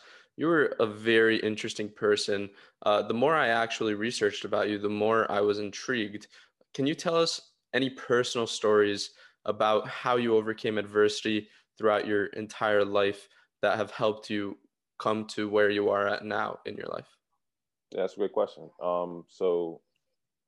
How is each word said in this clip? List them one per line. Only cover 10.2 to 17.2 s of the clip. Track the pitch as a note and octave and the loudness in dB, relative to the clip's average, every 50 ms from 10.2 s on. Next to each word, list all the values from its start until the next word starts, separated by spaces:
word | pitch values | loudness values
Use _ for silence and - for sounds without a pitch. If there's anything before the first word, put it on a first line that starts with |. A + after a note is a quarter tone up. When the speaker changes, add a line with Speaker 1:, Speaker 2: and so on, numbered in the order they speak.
| A#2+ A#2 A2 | 2 2 2
Speaker 1:
overcame | A2 G#2+ A2 G#2+ - - A2+ G#2+ G#2 | 2 2 0 -4 -4 -4 -2 -2 -2
adversity | G2+ G2+ G#2 G#2 G#2 G#2 G#2 - - A2 A2 G#2 G#2+ - _ _ _ _ _ | -4 0 2 4 4 4 2 0 -2 -2 -2 -2 -4 -6 _ _ _ _ _
throughout | - A2 G#2+ G#2 G2+ - | -2 2 2 2 2 2
your | G#2+ G#2 G2+ G2 | 0 0 0 -2
entire | - - - G#2+ G#2+ - - A2+ G#2+ G#2 G#2 G2 | -2 -6 -10 -10 -10 -6 -2 0 2 4 4 4
life | G2+ G2+ G2+ G2 G2 G2+ - - _ _ _ _ _ _ _ | 2 2 2 2 0 -2 -4 -12 _ _ _ _ _ _ _
that | - G2+ F#2 | 0 0 0
have | A2 G#2 G2+ | 0 -4 -6
helped | - - A#2+ A2 G#2 - - | -4 -2 -2 -2 -2 -4 -6
you | - G#2+ G#2 G2+ G2 - - _ _ _ _ _ _ _ | -6 -6 -6 -6 -8 -10 -14 _ _ _ _ _ _ _
come | - - A#2 G#2+ A2 G#2+ | -6 -4 -2 -2 -2 -4
to | G#2+ - G#2+ G#2+ | -6 -6 -6 -4
where | G2+ G#2 G#2 G#2 G2+ | 0 2 4 4 4
you | G#2 G2+ G2+ G2+ | 2 2 0 2
are | G2+ G2+ G2+ | 0 0 0
at | G2+ G#2 - G#2+ | -2 -2 -4 -6
now | G#2+ G#2 G#2+ G#2+ G2+ - - _ | -4 -4 -4 -4 -4 -6 -8 _
in | G#2+ G#2+ | -12 -10
your | - - | -10 -10
life? | G1+ G1+ - - _ _ _ | -8 -10 -10 -12 _ _ _